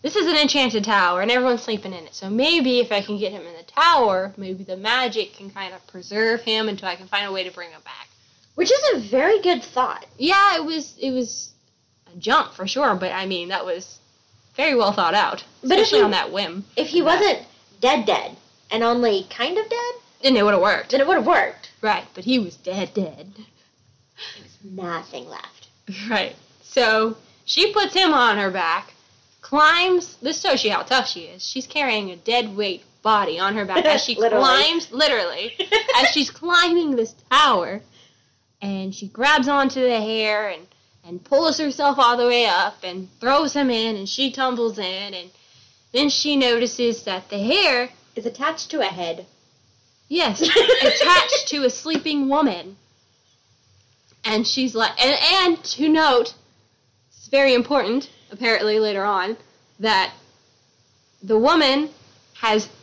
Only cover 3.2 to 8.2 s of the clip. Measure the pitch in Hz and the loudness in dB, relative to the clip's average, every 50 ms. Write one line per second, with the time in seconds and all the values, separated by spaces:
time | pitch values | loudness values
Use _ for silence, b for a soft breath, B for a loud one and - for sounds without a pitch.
3.2 | 214 190 208 190 160 170 170 165 170 - _ 277 320 339 339 294 240 208 190 185 | -6 -6 -6 -10 -16 -16 -18 -20 -20 -8 _ 2 4 4 4 4 4 2 2 0
4.2 | 190 196 196 202 196 185 190 185 196 185 185 190 196 220 240 254 254 240 202 220 | -4 -6 -10 -14 -12 -12 -10 -12 -10 -12 -12 -8 -4 -2 -2 0 -2 -2 -4 -6
5.2 | 190 - - - 196 196 - 196 196 185 185 180 _ - - 185 175 - 202 214 | -6 -8 -12 -20 -20 -18 -14 -12 -14 -12 -14 -18 _ -20 -20 -20 -16 -8 -4 -2
6.2 | 226 226 233 233 233 233 220 220 220 220 208 196 202 185 175 180 190 185 202 202 | 0 0 0 -2 -2 -2 -2 -2 -2 -4 -6 -6 -8 -8 -10 -10 -10 -6 -4 -4
7.2 | 202 196 190 190 185 185 180 180 175 170 160 156 _ - 127 - - _ b b | -4 -4 -6 -6 -8 -8 -10 -16 -18 -18 -18 -20 _ -20 -20 -20 -20 _ b b